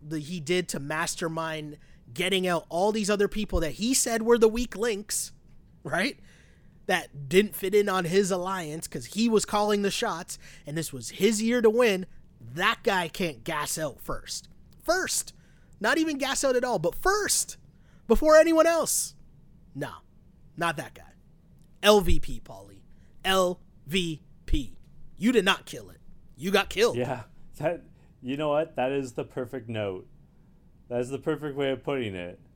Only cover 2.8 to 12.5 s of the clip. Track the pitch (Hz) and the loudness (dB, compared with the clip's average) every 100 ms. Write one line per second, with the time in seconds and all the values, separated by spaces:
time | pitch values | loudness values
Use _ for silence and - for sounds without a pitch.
2.8 | 202 214 202 202 202 - 208 180 - - | 0 0 2 4 2 0 -2 -2 -2 -2
3.8 | 220 262 254 226 226 233 220 226 240 185 | 0 0 0 0 4 6 6 4 -4 -2
4.8 | 240 202 214 - - - - - - - | -2 -2 -6 -6 -8 -12 -20 -20 -20 -16
5.8 | 147 160 226 - - - - - - - | -6 -2 -2 -6 -16 -20 -20 -20 -20 -12
6.8 | - 180 - 143 139 185 214 - 190 208 | -2 -2 -2 -12 2 4 4 -2 0 2
7.8 | 202 185 170 190 190 185 180 190 160 156 | 2 0 2 2 2 0 -2 -6 -6 -10
8.8 | - 151 120 190 233 220 - 208 214 208 | -10 -10 -8 -2 2 2 2 0 2 2
9.8 | 202 - 226 165 175 - - - - 160 | 0 -2 -4 -6 -10 -14 -16 -18 -8 -6
10.8 | 156 131 113 - 196 208 226 247 220 220 | -6 -10 -12 0 2 2 2 4 4 4
11.8 | 247 185 185 - - - 113 | 4 2 -4 -14 -20 -20 -12